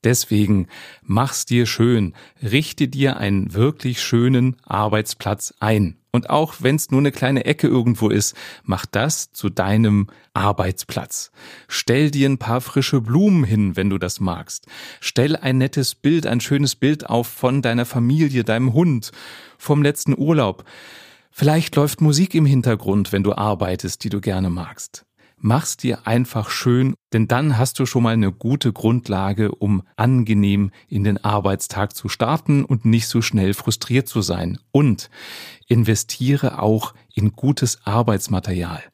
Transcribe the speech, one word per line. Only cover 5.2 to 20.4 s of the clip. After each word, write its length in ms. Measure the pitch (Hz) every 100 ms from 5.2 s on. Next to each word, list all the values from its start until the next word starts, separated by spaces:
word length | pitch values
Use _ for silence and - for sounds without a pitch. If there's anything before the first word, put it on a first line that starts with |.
| - 104 - _
ein. 380 | 107 110 92 78 _
Und 180 | 120 117
auch 260 | 147 160 -
wenn's 300 | 123 151 -
nur 100 | 135
eine 100 | 143
kleine 340 | - 131 135
Ecke 220 | - 147 147
irgendwo 420 | 127 117 113 110
ist, 280 | 107 107 - - -
mach 240 | - 92 -
das 460 | - 135 - -
zu 160 | - 101
deinem 600 | - 95 107 113 104 101 - _
Arbeitsplatz. 1000 | - 101 98 95 95 - - - - - _ - - -
Stell 460 | - - 123 151
dir 160 | 143 139
ein 100 | 135
paar 220 | 113 120
frische 400 | - - 135 139
Blumen 420 | 110 131 208 180
hin, 340 | 117 107 101 87
wenn 140 | 98
du 80 | 95
das 220 | 90 -
magst. 460 | 92 85 80 - _ - - -
Stell 340 | - - 135
ein 240 | 156 131 131
nettes 380 | 131 - 131 -
Bild, 300 | 139 165 156
ein 140 | 120
schönes 360 | - 143 139 -
Bild 320 | 135 151 -
auf 180 | 117 120
von 360 | - 127 139
deiner 240 | 123 120 120
Familie, 580 | 123 120 151 156 127
deinem 300 | 113 113 131
Hund, 360 | 117 180 123 - - - - - _
vom 240 | - 147
letzten 340 | 143 143 - 139
Urlaub. 480 | 143 160